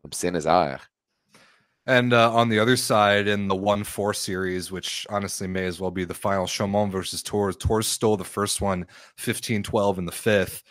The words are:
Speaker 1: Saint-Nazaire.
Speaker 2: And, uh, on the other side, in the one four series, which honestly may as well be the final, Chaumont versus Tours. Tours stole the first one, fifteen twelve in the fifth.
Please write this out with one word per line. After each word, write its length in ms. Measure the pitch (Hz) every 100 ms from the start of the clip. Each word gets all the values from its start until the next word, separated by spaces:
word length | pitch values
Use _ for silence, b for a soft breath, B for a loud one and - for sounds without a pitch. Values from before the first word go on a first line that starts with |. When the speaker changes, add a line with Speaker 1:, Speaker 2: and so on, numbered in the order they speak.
| 73
Speaker 1:
Saint-Nazaire. 680 | - 90 87 76 90 73 69 - _ _ _ _ b b b b b
Speaker 2:
And, 280 | - 127 123
uh, 200 | 120 117
on 160 | 117 117
the 120 | 107
other 160 | 110 123
side, 500 | - 110 104 101 101
in 220 | 101 98
the 80 | 95
one 260 | 101 104
four 320 | 101 - 104
series, 560 | 101 - 92 92 90 87
which 340 | 92 - - -
honestly 380 | 101 98 - 95
may 160 | 92
as 160 | 92 85
well 100 | 92
be 140 | 92
the 100 | 87
final, 320 | - 104 98 90
Chaumont 460 | - 101 101 104
versus 320 | 92 87 92
Tours. 320 | - 104 101 87
Tours 320 | - 110 110
stole 280 | - 110 104
the 60 |
first 380 | 90 101 101 -
one, 260 | 101 92 90 B B B
fifteen 480 | 120 104 - 107
twelve 340 | - 110 101 92
in 60 |
the 80 | 85
fifth. 500 | - 113 104 87 - -